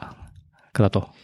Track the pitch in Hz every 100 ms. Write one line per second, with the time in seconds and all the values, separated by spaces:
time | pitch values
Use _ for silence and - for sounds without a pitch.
0 | - - - - _ _ _ - 101 101
1 | - -